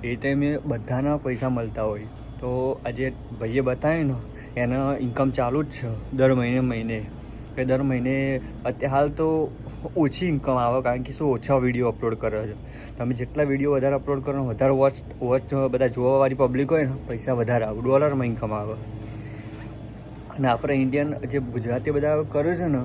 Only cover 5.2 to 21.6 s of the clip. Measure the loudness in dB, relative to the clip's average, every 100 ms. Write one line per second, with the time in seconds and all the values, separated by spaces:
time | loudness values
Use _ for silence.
5.2 | 2 2 0 0 -2 -4 -6 -6 -4 4
6.2 | 6 6 4 2 2 0 -2 -4 -6 -12
7.2 | -14 -14 -10 -4 2 2 2 0 0 0
8.2 | 0 -2 -6 -6 -6 -2 0 2 2 2
9.2 | 2 2 0 -4 -12 -10 -6 2 2 2
10.2 | 0 0 2 2 2 2 2 -2 -4 -2
11.2 | 0 0 2 4 4 2 0 0 -2 0
12.2 | -2 -2 -6 -10 -12 -14 -14 -6 -4 -2
13.2 | -4 0 2 2 2 2 2 0 0 -2
14.2 | -2 -2 -2 2 4 6 4 2 -14 -6
15.2 | 2 2 2 0 2 4 2 4 4 6
16.2 | 4 4 2 4 2 2 2 -2 -6 -6
17.2 | -2 0 2 2 0 -2 4 6 6 2
18.2 | 0 -2 -4 -4 -6 -8 -10 -12 -12 -12
19.2 | -12 -12 -12 -12 -12 -12 -14 -14 -14 -14
20.2 | -12 -2 2 2 2 2 2 2 0 -2
21.2 | -2 -2 -2 -4